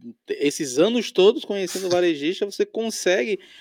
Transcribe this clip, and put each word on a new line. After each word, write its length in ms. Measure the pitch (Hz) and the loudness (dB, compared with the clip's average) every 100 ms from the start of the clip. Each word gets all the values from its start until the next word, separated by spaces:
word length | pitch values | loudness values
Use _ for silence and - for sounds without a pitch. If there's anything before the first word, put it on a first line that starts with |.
| 120 - - | -20 -18 -10
esses 500 | - 143 - 143 127 | -2 -2 -2 -4 2
anos 320 | 202 240 - | 2 2 -2
todos 340 | 196 190 247 | 4 4 4
conhecendo 400 | - 202 180 190 | -4 -6 -4 -6
o 60 | 190 | 0
varejista, 540 | 180 175 147 151 190 | 2 2 0 -2 -2
você 200 | 202 - | -6 -2
consegue: 760 | 202 220 226 - 180 190 240 185 - - | -4 -2 -6 -2 0 0 0 -4 -8 -20